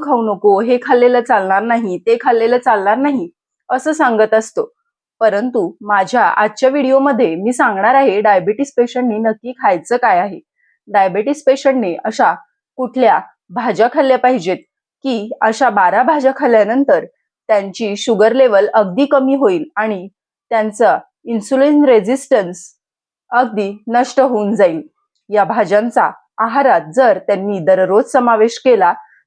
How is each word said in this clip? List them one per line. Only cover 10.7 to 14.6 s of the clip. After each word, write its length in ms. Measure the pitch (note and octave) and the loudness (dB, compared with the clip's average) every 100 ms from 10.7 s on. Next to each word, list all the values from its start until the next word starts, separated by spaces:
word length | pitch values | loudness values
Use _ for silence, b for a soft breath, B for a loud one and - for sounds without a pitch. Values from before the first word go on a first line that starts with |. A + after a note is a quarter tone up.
| _ - | _ -4
डायबिटीस 560 | G3+ F#3+ F#3+ A3+ D4 | 0 0 0 -2 -2
पेशंटने 500 | - C4+ C#4 C4 F#3+ D#3+ | 0 0 2 0 -2 -4
अशा 300 | A3 A3 G3+ F3+ _ _ _ - | -8 -2 -2 -2 _ _ _ -10
कुठल्या 420 | G#3 B3+ A3+ D#3 - _ _ | -8 0 2 2 -2 _ _
भाज्या 380 | F#3+ A#3 F3 A#3 | -8 -6 0 0
खाल्ल्या 260 | D4+ C4+ B3+ | 0 0 2
पाहिजेत 400 | B3+ B3+ D#3+ - | 2 0 -2 -6